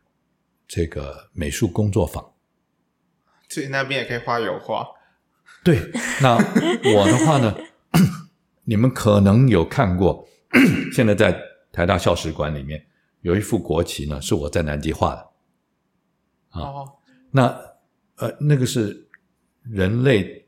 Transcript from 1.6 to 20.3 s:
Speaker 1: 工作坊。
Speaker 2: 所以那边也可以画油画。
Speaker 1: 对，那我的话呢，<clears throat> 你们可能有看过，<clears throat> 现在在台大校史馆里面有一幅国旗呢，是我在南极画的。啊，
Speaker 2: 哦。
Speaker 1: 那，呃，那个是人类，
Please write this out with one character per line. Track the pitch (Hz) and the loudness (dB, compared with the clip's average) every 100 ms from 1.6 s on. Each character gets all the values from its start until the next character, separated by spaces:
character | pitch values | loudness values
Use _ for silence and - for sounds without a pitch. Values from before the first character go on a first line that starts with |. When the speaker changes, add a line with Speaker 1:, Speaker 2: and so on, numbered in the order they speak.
| 107 | -4
Speaker 1:
工 | - 107 | 0 0
作 | 104 - | 0 -2
坊。 | - - _ _ _ _ _ _ _ _ _ _ _ - | -6 -16 _ _ _ _ _ _ _ _ _ _ _ -14
Speaker 2:
所 | 160 | -10
以 | 139 | -6
那 | 135 | -6
边 | 135 135 | -4 -4
也 | 117 | -4
可 | |
以 | 120 | -6
画 | 123 117 | -4 -4
油 | 101 - | -2 -6
画。 | - 110 - - _ _ _ _ _ _ | -6 -8 -8 -16 _ _ _ _ _ _
Speaker 1:
对， | 180 139 - 233 - - | 0 0 0 -8 -6 0
那 | 135 117 | 2 4
我 | - - 311 294 - 104 98 | 2 0 -2 0 2 4 4
的 | - 160 | 4 2
话 | 143 | 2
呢， | 110 92 - _ - 165 - | 0 -2 -14 _ -2 2 2
<clears throat> | - - _ _ _ | 0 -16 _ _ _
你 | - 107 | -2 2
们 | 127 | 2
可 | - 107 104 | 2 2 6
能 | 98 110 135 | 6 6 6
有 | 95 | 4
看 | 80 - 101 90 | 2 0 0 2
过， | 90 - - _ - 240 | 0 0 -10 _ 0 4
<clears throat> | 233 120 - | 4 2 -2
现 | - | 0
在 | 110 | 2
在 | 104 98 - - _ _ | 4 2 2 -8 _ _
台 | - | -2
大 | 87 92 | 0 2
校 | 101 | 0
史 | 85 82 | -2 -4
馆 | 78 76 | -6 -6
里 | 73 | -6
面 | 69 76 _ _ _ _ | -10 -12 _ _ _ _
有 | 87 | -2
一 | 95 | -2
幅 | 101 104 | -2 -4
国 | - 78 | -2 -2
旗 | 117 - 73 | -2 -6 -8
呢， | 71 | -8
是 | - | -4
我 | 90 73 | -4 -2
在 | 87 | -4
南 | 78 73 | -4 -4
极 | 78 | -6
画 | 76 82 | -2 -4
的。 | 64 - _ _ _ _ _ _ _ _ _ _ _ _ | -4 -16 _ _ _ _ _ _ _ _ _ _ _ _
啊， | 87 | -12
Speaker 2:
哦。 | 143 139 135 _ _ _ _ | -10 -12 -18 _ _ _ _
Speaker 1:
那， | 135 120 - - _ _ _ _ - | 2 2 -2 -18 _ _ _ _ -10
呃， | 117 - | -10 -4
那 | 147 143 | 0 2
个 | |
是 | 123 127 101 - _ _ _ _ _ _ | 0 -2 -4 -6 _ _ _ _ _ _
人 | 120 104 95 117 | -8 -2 0 2
类， | 135 107 87 | 2 2 0